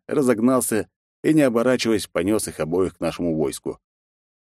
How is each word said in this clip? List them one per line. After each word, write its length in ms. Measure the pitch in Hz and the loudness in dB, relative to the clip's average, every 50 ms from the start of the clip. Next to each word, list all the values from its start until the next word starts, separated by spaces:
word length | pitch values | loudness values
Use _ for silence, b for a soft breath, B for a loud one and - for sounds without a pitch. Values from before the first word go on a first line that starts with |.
| _ | _
разогнался 840 | - 120 147 135 123 117 104 117 127 131 123 - - 113 104 90 - _ _ _ _ _ _ - | -4 -2 0 2 2 2 2 2 2 2 0 0 -2 -2 -4 -4 -6 _ _ _ _ _ _ 0
и, 100 | 151 156 | 2 4
не 80 | 156 | 4
оборачиваясь, 640 | 143 127 113 117 117 127 127 120 - 113 110 95 - | 4 2 2 2 2 2 2 2 2 0 0 0 -2
понёс 400 | - - 85 87 98 110 104 - | -4 -4 -2 0 0 0 0 -2
их 140 | 82 - - | -4 -6 -6
обоих 360 | 78 78 85 92 92 82 - | -4 -2 0 0 0 -2 -4
к 40 | - | -4
нашему 340 | 85 80 - - 87 85 80 | -6 -6 -4 -4 -4 -2 -2
войску. 460 | 78 73 67 - - - 80 - - _ _ _ _ _ _ _ _ _ _ _ _ | -2 -2 -4 -4 -6 -10 -10 -10 -10 _ _ _ _ _ _ _ _ _ _ _ _